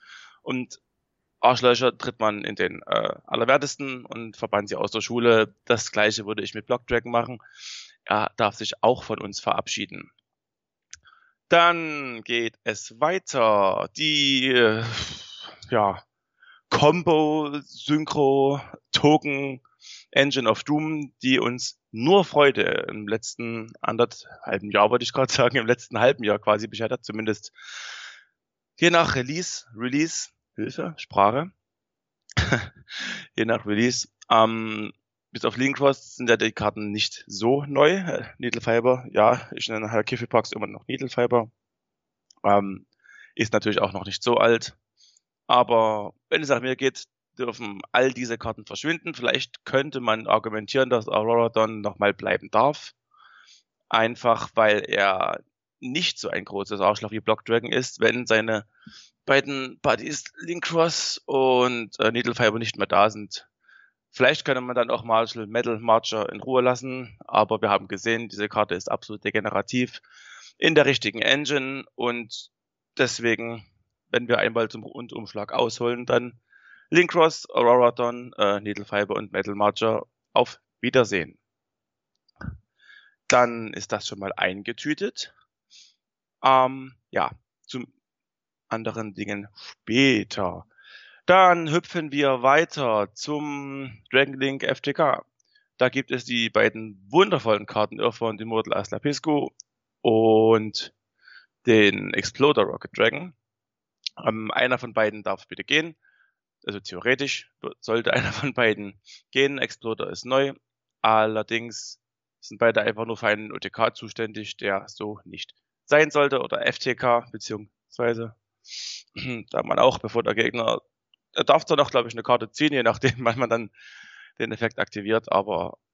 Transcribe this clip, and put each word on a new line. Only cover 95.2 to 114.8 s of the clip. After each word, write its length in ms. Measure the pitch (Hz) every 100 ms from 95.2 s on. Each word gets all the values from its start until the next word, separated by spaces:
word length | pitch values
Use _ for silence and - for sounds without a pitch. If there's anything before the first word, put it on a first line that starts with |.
| - _ _ _ _ -
Da 140 | 127
gibt 200 | 123 131
es 140 | 131
die 240 | 113 120 113
beiden 560 | 110 110 113 110 98 98
wundervollen 560 | 143 202 165 113 104 107
Karten 340 | 110 107 107
Earthbound 400 | 110 113 117 107
Immortal 320 | 110 110 110
Aslapisco 800 | 101 101 110 147 139 156 147 135 - _ _ _ _
und 920 | - 110 113 110 110 113 107 - - _ _ _ _ - _ _ -
den 480 | 110 104 98 98
Exploder 480 | - - - 139 143
Rocket 340 | 95 - - -
Dragon. 380 | 110 139 180 - _ _ _ _ _ _ - -
Ähm, 260 | 123 110 110
einer 260 | - 127 127
von 160 | 120
beiden 280 | 110 107 107
darf 240 | 104 95 -
bitte 180 | -
gehen. 300 | 98 143 165 160 _ _ _ _ _ _ -
Also 140 | 101
theoretisch 720 | - 90 101 127 139 - - _ - -
sollte 320 | - 117 117
<laughs> 20 |
einer 180 | - 107
von 220 | - 143
beiden 460 | 127 117 104 104 - _ - _
gehen. 280 | 131 139 139
Exploder 520 | 127 - 117 110 -
ist 140 | -
neu. 300 | 123 131 139 135 _ _ _ _
Allerdings 1000 | 110 110 110 110 107 117 117 107 - - _ _ _ _
sind 180 | - 110
beide 240 | 117 110
einfach 240 | 107 107 113
nur 100 | 110
für 120 | 113
einen 240 | 104 107
O 60 | 101
T 120 | -
K 220 | - 110
zuständig, 600 | - 110 - 110 107 104 -
der 320 | 101 98